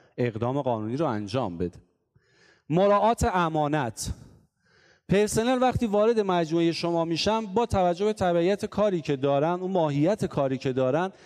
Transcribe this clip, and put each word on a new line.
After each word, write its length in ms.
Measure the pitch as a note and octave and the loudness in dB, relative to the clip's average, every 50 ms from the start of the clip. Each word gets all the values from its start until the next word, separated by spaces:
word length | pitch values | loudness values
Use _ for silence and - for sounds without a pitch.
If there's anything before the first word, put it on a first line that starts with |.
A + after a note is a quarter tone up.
| _ _ _ | _ _ _
اقدام 460 | - B2+ A#2+ G#2 A2 A2 A#2+ C3 C#3+ C#3 | -4 -4 -2 -2 -2 -4 -2 -2 -2 -2
قانونی 340 | B2+ A#2+ A2 G#2+ A2 A#2 | -2 -2 -2 -4 -6 -4
رو 100 | C#3 E3 | -4 -2
انجام 520 | D3+ A#2 G#2+ G#2 G2+ F#2+ C3 B2+ G2+ F2 E2+ | -2 -2 -4 -6 -4 -4 -4 -4 -4 -4 -4
بده. 200 | F2+ F2 - - _ _ _ _ _ _ _ _ _ _ _ _ _ _ _ _ _ _ | -6 -6 -6 -10 _ _ _ _ _ _ _ _ _ _ _ _ _ _ _ _ _ _
مراعات 560 | D3 E3+ F#3+ G3+ G3+ G3+ G3+ G#3+ A#3 - - | 0 2 4 4 4 4 4 2 2 2 0
امانت. 920 | A#3+ G3 F#3 F3 E3 D#3+ D#3 D3+ D3 D3 D#3 C3+ A#2 G#2+ - - - - - - - - - _ _ _ _ _ _ _ _ _ _ _ _ _ _ | 0 0 0 0 0 0 0 0 0 0 -2 -2 -4 -6 -8 -8 -10 -10 -10 -14 -20 -20 -20 _ _ _ _ _ _ _ _ _ _ _ _ _ _
پرسنل 540 | F#3 G3 G#3 G#3+ - A3+ A3+ A#3+ C4 B3+ B3 | 2 2 2 2 0 0 0 2 2 2 2
وقتی 240 | B3+ A#3+ - B3 | 2 2 0 -2
وارد 340 | A3+ G3 G#3 G#3 A3 A#3+ A3 | 0 2 2 2 4 2 2
مجموعه 520 | G#3 G3 F3+ F3 E3+ D3+ D#3 E3+ E3+ E3 E3 | 2 2 2 0 0 0 0 2 2 2 0
شما 320 | - - E3+ E3+ E3+ E3 | 0 -2 -2 0 0 0
می‌شن، 420 | E3 E3+ D#3 - G3+ G#3+ A3 A3+ | 0 -2 -2 0 0 0 -2 -2
با 200 | G#3 F#3 G#3+ A#3+ | -2 -2 -2 -2
توجه 380 | A3+ - G3 F#3 F3+ F3 E3 G3 | 0 0 2 2 2 2 0 0
به 80 | G#3+ G#3+ | -2 -2
تبعیت 540 | G#3+ G3 F3+ F3 E3+ E3+ F3+ G3+ G3 - | 0 0 0 2 2 2 2 0 0 -4
کاری 340 | G#3 - - G3+ G#3+ F#3+ F3 | -6 -2 0 0 0 0 -2
که 160 | D3 - D3 | -2 -2 -4
دارن، 440 | C3 B2+ C#3 C#3 C#3 C#3+ D#3+ F3 F3+ | 0 0 2 2 2 2 2 0 -2
اون 100 | F#3 F#3 | -4 -2
ماهیت 540 | F#3+ F#3 E3 D3+ C#3+ C#3 D3 E3+ G#3+ G#3+ - | 0 0 0 2 2 2 2 2 2 0 -2
کاری 340 | F#3+ - - C#3 C3+ C3 B2+ | -4 -2 -2 -2 0 -2 -2
که 140 | - C#3 C3 | -4 -4 0
دارن، 400 | B2+ C3 B2+ B2+ D#3 F3+ F#3+ F#3+ - - | 0 0 2 2 0 -2 -2 -6 -12 -20